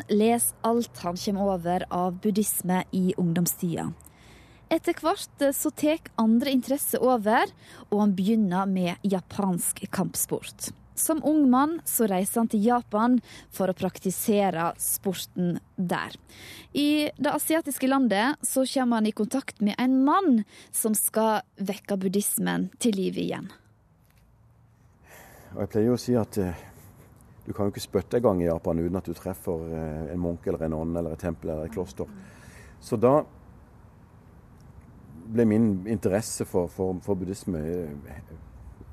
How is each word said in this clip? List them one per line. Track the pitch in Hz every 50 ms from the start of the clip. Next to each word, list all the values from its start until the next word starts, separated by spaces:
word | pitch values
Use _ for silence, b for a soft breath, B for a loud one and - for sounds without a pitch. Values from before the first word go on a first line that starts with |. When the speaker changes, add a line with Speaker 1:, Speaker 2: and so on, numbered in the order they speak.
| -
Speaker 1:
leser | - 220 208 214 233 233 233 - - - -
alt | - 226 233 240 226 - -
han | - - 175 175
kommer | 180 - 220 196 190 202 196 190
over | 175 165 175 180 180 -
av | - - 180 180 185 175
buddhisme | 185 - 214 190 220 202 - - - - 175 180 185 -
i | - - 190 180 185 -
ungdomstida. | - 180 170 165 180 170 - - - 190 170 160 175 160 160 160 - B B B B B B B B B B B B B
Etter | B 330 330 - 349 330
hvert, | - 302 320 403 - - - -
eh, | - 285 277
så | 277 - - 302
tek | - - 294 302 320 330 - - -
andre | - 226 220 226 240 240 277
interesse | 277 254 - - 269 294 - - -
over, | - - 254 254 233 196 214 226 285 392 392 - B B B B B B
og | B 208 202
han | 214 208 185
begynner | 185 185 208 226 220 208 180 175 190 196
med | 202 190 190 180 170 - -
japansk | - 196 196 180 - - - - 202 190 175 170 - - - - - -
kampsport. | - 196 170 165 - - - - 160 - - - - - - - - - - - -
Som | - - - 320 302 -
ung | 285 311 311 285
mann | 254 247 254 285 311 339 311 -
så | - - - 226 202
reiser | 190 180 196 - - 233
han | 226 220
til | 226 214 202
Japan | 240 240 240 - - - 208 226 240 254 233 B B B B B B
for | - - 190
å | 185 185
praktisere | - 190 180 - - - 190 170 - - - 202 202 196 190 165 160 170 165 -
sporten | - - - - - - 196 180 - - - - 185 180 175 165 - - _ -
der. | - 185 170 185 135 82 - - - - B B B B B B B B B -
I | 269 294 294 302 302 294 294 -
det | - 262 285
asiatiske | 262 294 - - 320 330 - 285 262 - 269
landet | 262 269 269 262 220 196 202 226 269 294 -
så | - - - 269 262
kommer | 247 - 269 254 240 240
han | 220 214
i | 214 -
kontakt | - 208 - - 269 - - - -
med | 202 208 196
en | - 247 254 262 262 269
mann | 285 330 392 392 311 240 220 202 B B B B B B
som | - - 214 214
skal | - - - - 220 220 220 214 202 - _ _
vekke | - 196 190 196 - - - 202
buddhismen | 190 185 196 180 202 208 - - - 180 180 175 175 185 185 - -
til | - 240 202
liv | 190 185 185 185
igjen. | - - 87 - 185 185 190 - - _ _ _ _ _ _ _ _ _ _ _ _ _ _ _ _ _ _ _ _ _ _ _ _ _ _ _ _ B B B B B B B B B B 95
Speaker 2:
Og | 107 101
jeg | 95
pleier | - 107 107
jo | 120 123
å | 117
si | - 123 123 117
at, | 101 - -
eh, | 107 92 90 82 B B B B B B B B B B B B - - - - - -
du | - -
kan | - 101
jo | 101
ikke | - 101 -
spytte | - - 98 - - 123 123
en | 117
gang | 117 95 90 87
i | 85
Japan | 82 85 - 92 82 82
uten | 85 87 92
at | 92 -
du | 90 82
treffer, | - - 90 95 - - 98 85 80 82 82
eh, | 82 80 80 80 76 78 80 71 85
en | 90
munk | 87 85 85 82 -
eller | 98 87 73 80
en | 80 78
ånd | 78 82 82 85
eller | 85 85 78 80
et | -
tempel | - 87 82 82 87 85
eller | 78 78 78
et | 82
kloster. | 76 95 87 - - - 85 - B B B B B B B B B B B B B B
Så | - - 127 110
da | 110 123 143 156 - - - - - - - - - - - - - - - - - - - - - - - - - - - - - - - - - - - - - - - 80 - 113
ble | 110 117 117
min | 110 104 110 117 107 98 90 92
interesse | 110 117 92 - 101 90 107 - - - - 110
for, | - - 92 87
for, | 82 - - 92 92 92 87
for | - 101 101
buddhisme, | 90 92 90 98 - - 104 90 78
eh, | 76 80 87 90 85 76 73 73 78 78 76 - - - 80 - - - - - - - - - - -